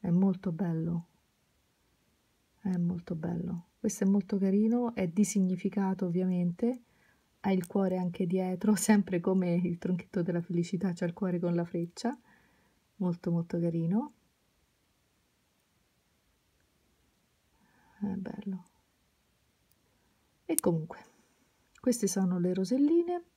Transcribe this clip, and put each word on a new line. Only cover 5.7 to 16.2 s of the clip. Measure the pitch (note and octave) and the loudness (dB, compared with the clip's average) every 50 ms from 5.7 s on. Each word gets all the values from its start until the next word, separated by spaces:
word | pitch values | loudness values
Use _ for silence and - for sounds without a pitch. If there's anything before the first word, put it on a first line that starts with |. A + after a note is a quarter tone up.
| - G3+ G3 F#3+ F#3+ F#3 G3 | -2 0 0 0 0 -2 -2
ovviamente. | F3+ E3+ F3+ F#3 F#3 F3+ F3+ F3 F3 E3+ - - A#3 C4 B3 - _ _ _ _ _ _ _ _ _ _ _ | -2 0 0 0 0 0 2 0 0 0 0 -2 -2 -2 -4 -8 _ _ _ _ _ _ _ _ _ _ _
Ha | _ G3 | _ 0
il | F#3+ F#3 F3 | 0 0 0
cuore | - - G3 G3 F#3 F#3 | 0 0 0 0 2 0
anche | F#3 F3+ F3+ F3 - F#3+ | 0 -2 -4 -2 -2 -2
dietro, | F3 F3+ F#3+ F#3 F#3 F#3 F3+ - G#3 G#3+ | 0 0 0 0 0 -4 -2 2 2 2
<laughs> | G3 | 2
sempre | - - G#3+ G#3 G3 - F#3+ F3 | 4 4 4 4 4 2 -2 -2
come | E3+ - F#3+ F#3+ F#3 F3 E3+ | 0 2 2 2 2 2 2
il | F3 F3+ F3 E3+ E3+ | 2 2 0 -2 -2
tronchetto | - F#3 F#3 E3+ - - - G3+ E3+ | -2 -2 -2 -2 -4 -6 -4 -4 -2
della | E3+ E3+ E3+ | 0 -2 -2
felicità, | E3+ - F3 E3+ E3+ E3+ - F3+ F3 F#3+ F3 | -2 -2 -2 -2 0 0 -2 -2 -2 -2 -2
c'è | E3+ - | -2 -4
il | E3+ E3+ | -6 -4
cuore | - G#3 F#3 F3 F3 | -2 -4 -2 -2 -2
con | E3+ F3 F3 | 0 0 0
la | E3+ E3+ | 0 -2
freccia. | E3+ - E3+ E3+ E3+ - - - A#3 C#4 - _ _ - _ _ _ _ _ _ _ _ _ _ _ _ | -2 -4 -6 -6 -6 -8 -6 -6 -6 -6 -6 _ _ -20 _ _ _ _ _ _ _ _ _ _ _ _
Molto, | _ G3 F3+ E3+ F3 - F#3 E3+ | _ -2 -2 -2 -2 -2 -2 0
molto | E3+ E3 E3+ - F3 | 0 -2 -2 -2 0
carino. | E3+ E3+ E3 E3+ E3 E3 F#3 G#3+ C4+ D4+ - _ _ _ _ _ _ _ _ _ _ _ _ _ _ _ _ _ _ _ _ _ _ _ _ _ _ _ _ _ _ _ _ _ _ _ _ _ _ _ _ _ | 0 0 0 0 0 2 0 0 0 -2 -10 _ _ _ _ _ _ _ _ _ _ _ _ _ _ _ _ _ _ _ _ _ _ _ _ _ _ _ _ _ _ _ _ _ _ _ _ _ _ _ _ _